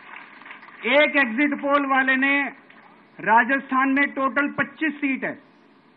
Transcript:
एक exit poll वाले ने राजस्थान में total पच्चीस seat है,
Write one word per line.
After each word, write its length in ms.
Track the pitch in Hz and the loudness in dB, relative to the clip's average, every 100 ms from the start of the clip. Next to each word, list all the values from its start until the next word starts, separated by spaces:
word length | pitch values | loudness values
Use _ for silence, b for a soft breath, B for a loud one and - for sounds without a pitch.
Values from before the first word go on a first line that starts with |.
| - - - - - - - - 208 | -20 -20 -20 -20 -20 -20 -20 -10 0
एक 300 | 277 302 294 | 2 4 2
exit 360 | 262 220 294 | 0 0 -2
poll 320 | 285 285 285 277 | -2 0 0 2
वाले 300 | 269 262 262 | 2 2 2
ने 280 | 269 277 269 - - - - - - - | 2 0 -2 -8 -20 -20 -20 -20 -20 -6
राजस्थान 680 | 170 226 233 277 - 262 269 | 4 4 4 0 -2 0 2
में 220 | 269 285 | 2 0
total 360 | - 269 277 285 | -2 -2 -2 -4
पच्चीस 480 | 294 277 - 320 294 | -4 -6 -4 -6 -4
seat 300 | 285 240 190 | -4 -4 -6
है, 140 | - - _ _ _ _ | -10 -16 _ _ _ _